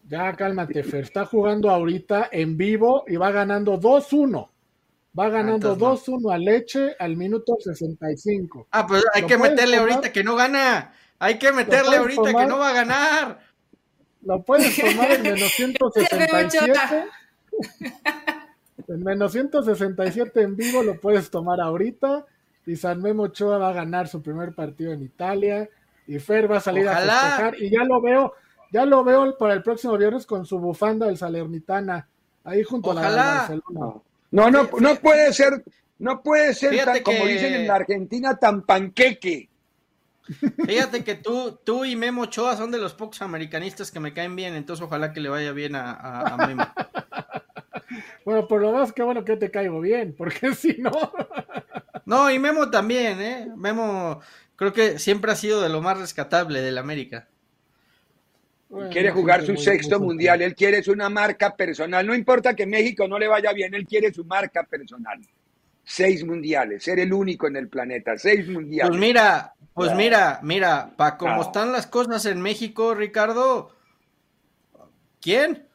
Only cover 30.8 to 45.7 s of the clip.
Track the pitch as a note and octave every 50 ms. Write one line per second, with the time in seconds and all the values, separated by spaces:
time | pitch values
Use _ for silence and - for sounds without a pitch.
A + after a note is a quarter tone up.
30.8 | G#3 G#3+ A3 A3 A3 G#3 F#3+ - F3+ E3+ E3 E3+ E3 D#3 E3 D#3+ D#3 - F#3+ G3
31.8 | G3+ F#3+ F3 E3+ - _ _ _ _ _ _ _ _ D#3 F#3+ G3+ G#3+ - B3 B3
32.8 | - F#3 F3 E3 E3 G3 G#3+ A#3+ C4 C#4 C#4+ C#4 A#3+ F#3 D#3 D#3 - - F3 D#3+
33.8 | C3+ A2+ G#2+ - _ _ _ _ _ _ - G3 G#3+ A#3 B3+ C#4+ C#4 - - A#3
34.8 | A#3 C#4+ D4 C#4+ - D#4 D#4 D4+ D4+ C#4+ - - C#4 C#4 C#4 C4 - - _ _
35.8 | _ _ _ _ - B3 C4 B3+ _ D4+ D4+ D4+ D4+ D4 A#3+ - C#4 C#4 G3+ A#3+
36.8 | C4+ B3+ B3 B3 B3 - A#3 A3 G#3+ G#3 G3+ F#3+ A3+ - - - A3+ G#3 G3 F#3+
37.8 | F3+ - G3+ G3 F#3 - A3+ B3 B3+ C4+ C4 - B3 A3 G#3 G3 F3+ - G3 F#3+
38.8 | G3 F#3 - - B3+ C4 A#3 - - F#3 E3 C3 G#2+ _ _ _ _ _ _ _
39.8 | _ _ _ _ _ _ _ _ _ - D3+ - C#4+ - - - E4 - G3+ A#3+
40.8 | C4+ - A#3+ A#3+ - - G3+ - - G#3+ A#3+ B3+ B3+ A#3 A3 _ _ - A3+ B3+
41.8 | C4 C4 B3 A3+ A#3 A#3+ B3 B3 A#3+ A3+ - A3 A#3 B3 A#3+ G#3 A3 A#3 A#3+ A#3
42.8 | G#3 F3+ - - A3 G#3+ - - G3+ F#3+ E3 D#3+ D#3+ D#3 E3 D#3+ F3 F#3+ F#3+ -
43.8 | G3 F#3+ - E3+ D3+ D3+ D3 E3 F3 F3 F3+ F#3 F#3 F3+ E3+ D#3 C#3 - F3 D#3+
44.8 | F3 D3+ D#3 D3 D#3 D3+ D3+ D#3 D3 C#3 C#3 D3 D3+ D3 C#3+ C#3+ D3 D3